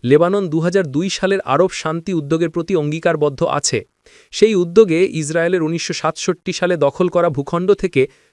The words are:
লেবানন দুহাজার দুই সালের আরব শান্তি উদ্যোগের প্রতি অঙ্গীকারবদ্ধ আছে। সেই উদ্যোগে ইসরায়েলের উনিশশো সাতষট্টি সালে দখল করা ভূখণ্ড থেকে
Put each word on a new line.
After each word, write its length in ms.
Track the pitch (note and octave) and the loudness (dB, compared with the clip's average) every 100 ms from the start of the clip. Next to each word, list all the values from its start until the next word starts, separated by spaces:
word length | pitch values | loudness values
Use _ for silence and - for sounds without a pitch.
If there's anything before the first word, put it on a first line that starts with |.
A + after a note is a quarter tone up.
লেবানন 400 | A#2+ D3 E3+ G3+ F#3+ | 4 4 4 0 -2
দুহাজার 360 | D#3 E3+ F#3+ E3 | -2 0 0 -2
দুই 200 | C#3 F#3+ | -2 -4
সালের 320 | - F#3+ G3 - | -2 -2 -2 0
আরব 260 | - F#3 | 2 2
শান্তি 380 | - D#3+ E3 E3 | 0 -6 -6 -4
উদ্যোগের 360 | F3 C#3+ D#3+ E3 | -4 -2 -2 -2
প্রতি 240 | E3+ E3 F3+ | -4 -2 -2
অঙ্গীকারবদ্ধ 680 | D3 D#3+ F3 D#3+ D3 C3+ E3 | -2 -2 0 0 0 0 -2
আছে। 280 | C#3 - A2+ - _ _ _ _ | -2 -2 -4 -6 _ _ _ _
সেই 200 | - G#3+ G3+ | 2 4 4
উদ্যোগে 440 | F3 F3+ G#3+ E3 F#3+ D#3+ | 2 4 4 4 0 -2
ইসরায়েলের 500 | D3 E3 E3+ F#3 D#3 | -4 -2 0 0 0
উনিশশো 260 | E3+ - | -4 -6
সাতষট্টি 580 | E3+ D#3 - - E3+ - | -4 -4 -4 -4 -4 -4
সালে 220 | - F3+ F3+ | -4 -2 0
দখল 300 | C#3+ - F#3 | 0 0 0
করা 200 | F3 E3+ | 2 0
ভূখণ্ড 400 | C#3+ C#3 E3+ F#3 | -2 -4 -2 0
থেকে 280 | G3 F#3 C#3 C3 _ _ | 0 0 0 0 _ _